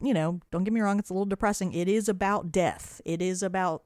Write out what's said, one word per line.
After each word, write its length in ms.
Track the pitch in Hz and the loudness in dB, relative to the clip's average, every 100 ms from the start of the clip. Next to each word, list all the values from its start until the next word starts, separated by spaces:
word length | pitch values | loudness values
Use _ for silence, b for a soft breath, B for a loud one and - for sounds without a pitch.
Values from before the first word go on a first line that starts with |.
you 140 | 262 | 0
know, 260 | 202 160 175 - | 2 0 -2 -4
don't 100 | 175 | -2
get 80 | 190 | 0
me 80 | 226 | 2
wrong, 180 | 208 202 | 2 2
it's 100 | 208 | 0
a 20 | |
little 140 | 185 202 | -2 -2
depressing. 460 | 196 214 208 185 | 0 0 0 -2
It 160 | 165 175 | 0 2
is 200 | 214 214 | 2 2
about 440 | 190 196 202 180 | 0 0 0 0
death. 480 | 175 165 - - - | 2 2 0 -8 -12
It 160 | - 165 | -4 -2
is 220 | 180 185 | -2 -2
about 400 | 196 185 185 160 | -2 0 0 -2